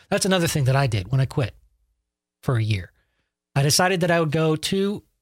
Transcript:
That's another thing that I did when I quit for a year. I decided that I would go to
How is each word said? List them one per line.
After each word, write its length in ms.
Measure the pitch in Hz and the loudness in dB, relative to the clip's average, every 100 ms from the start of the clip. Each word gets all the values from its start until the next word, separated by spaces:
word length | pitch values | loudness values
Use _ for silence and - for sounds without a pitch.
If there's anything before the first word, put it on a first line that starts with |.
| - | -4
That's 160 | 196 190 | -2 0
another 200 | 185 165 | 0 0
thing 180 | 156 | 0
that 120 | 131 135 | 0 2
I 100 | 139 | 0
did 240 | 104 92 | -2 -2
when 100 | 131 | -2
I 60 | 131 | 0
quit 280 | - 120 - _ _ _ _ _ _ _ _ | -2 -4 -8 _ _ _ _ _ _ _ _
for 140 | - 120 | -2 0
a 60 | |
year. 280 | 107 101 90 _ _ _ _ _ _ | 0 -2 -6 _ _ _ _ _ _
I 80 | 139 | 0
decided 380 | 143 143 185 190 | 2 2 2 2
that 100 | 170 | 2
I 80 | 170 | 2
would 140 | 160 | 0
go 240 | 160 160 156 | 0 0 0
to 460 | - 196 196 208 _ _ | -2 -2 -2 -4 _ _